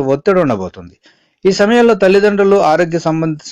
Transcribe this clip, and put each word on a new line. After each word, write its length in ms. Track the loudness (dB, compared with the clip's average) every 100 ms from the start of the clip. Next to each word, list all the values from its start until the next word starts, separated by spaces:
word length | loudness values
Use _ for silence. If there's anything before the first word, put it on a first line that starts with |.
| -2
ఒత్తిడి 280 | -2 0 0
ఉండబోతుంది. 520 | 0 -2 -6 -14 -20 _ _ _ _ _ -2
ఈ 20 | 0
సమయంలో 360 | 2 2 2 2
తల్లిదండ్రులు 540 | 2 2 2 0 2 2 2
ఆరోగ్య 280 | 0 -2 -4 -4
సంబంధిత 360 | -4 -4 -8 -8